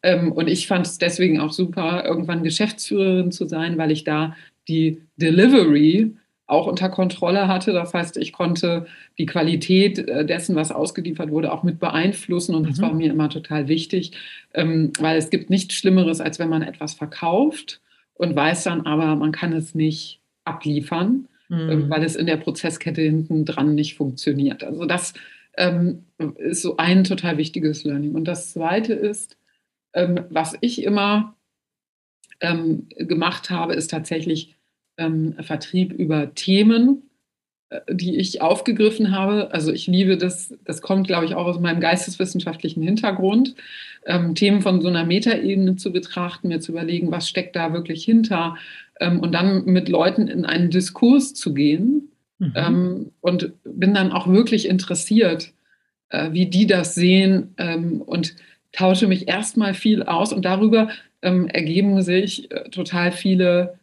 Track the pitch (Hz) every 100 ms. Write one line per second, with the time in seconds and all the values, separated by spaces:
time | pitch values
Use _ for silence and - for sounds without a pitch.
0 | 180 175 165 151 160 175 - 185 180 -
1 | 175 175 185 156 156 156 180 170 165 175
2 | - 165 170 170 165 165 214 - - 208
3 | 190 185 180 180 160 160 170 165 160 156
4 | 156 151 160 160 - _ - 160 160 160
5 | _ - 156 170 220 262 165 147 151 185
6 | 220 - _ _ _ 147 220 180 185 185
7 | 185 - 175 196 190 185 185 185 175 175
8 | 170 - - - 175 165 175 170 170 -
9 | - _ 160 175 160 170 - 185 202 196
10 | - 131 151 170 165 165 156 - 156 -
11 | 170 156 151 151 - 160 180 165 170 160
12 | 175 202 - 175 170 160 156 139 220 160
13 | 160 156 151 - - 151 139 165 160 190
14 | 170 - - - _ - 160 160 151 -
15 | 160 160 160 - - 190 - - 196 185
16 | 170 160 160 156 165 160 - - 151 -
17 | 151 - 165 180 294 - - - _ _
18 | _ _ 175 143 151 170 - 170 160 151
19 | 160 151 151 156 175 160 160 165 156 156
20 | - - _ _ - 156 151 147 147 165
21 | 185 262 - _ _ 170 160 156 143 151
22 | 165 160 170 156 - - 170 160 - 160
23 | 156 156 160 156 151 - 143 151 151 -
24 | 143 127 - 139 139 - - 151 170 170
25 | - - - - _ - 180 175 175 -
26 | - _ 156 - 143 - 180 - 170 185
27 | 185 185 175 151 156 - 151 151 151 143
28 | 147 156 160 170 - - 165 190 220 214
29 | 208 208 - _ _ _ _ _ _ -
30 | 180 170 156 160 160 - 240 - - 208
31 | 202 208 220 _ _ _ _ _ _ _
32 | _ _ _ _ 170 165 165 156 - -
33 | 160 160 165 180 - 180 165 - 160 160
34 | 156 165 160 160 - _ _ _ _ -
35 | 165 160 160 160 156 156 - 185 180 -
36 | 160 156 147 - - 190 214 226 247 277
37 | - _ _ _ _ _ _ - - 180
38 | 175 - 185 - 160 175 - 220 214 220
39 | 214 190 196 208 196 175 156 - - 180
40 | 190 180 180 180 - - - 160 - 196
41 | 190 170 165 175 175 170 175 170 165 185
42 | - - 185 180 175 165 160 160 160 214
43 | 220 190 190 214 262 - - - - -
44 | - 175 170 160 202 202 190 185 165 175
45 | 170 185 226 226 196 190 190 185 202 180
46 | 175 - 180 180 180 165 160 165 165 175
47 | 175 165 - - 175 175 165 170 170 160
48 | - 226 220 185 165 165 - - - -
49 | 175 175 170 170 185 190 - 180 175 170
50 | 170 196 214 180 170 165 175 175 185 -
51 | 240 277 262 - - 139 147 151 220 294
52 | 277 _ _ _ 175 - - 175 180 185
53 | - _ 175 180 - - - - 196 202
54 | 185 170 180 190 233 220 - 185 - 175
55 | - 214 196 165 - _ _ _ _ _
56 | _ - 156 165 185 180 220 185 165 -
57 | 175 190 190 190 - - 170 165 170 160
58 | - 175 165 - - _ _ - 185 185
59 | 214 185 - 185 214 - 208 190 220 214
60 | - 170 208 180 180 190 220 226 220 -
61 | - _ 185 180 170 - 156 165 202 196
62 | 180 185 196 - - - - 185 175 180
63 | 175 180 196 185 180 175 180 -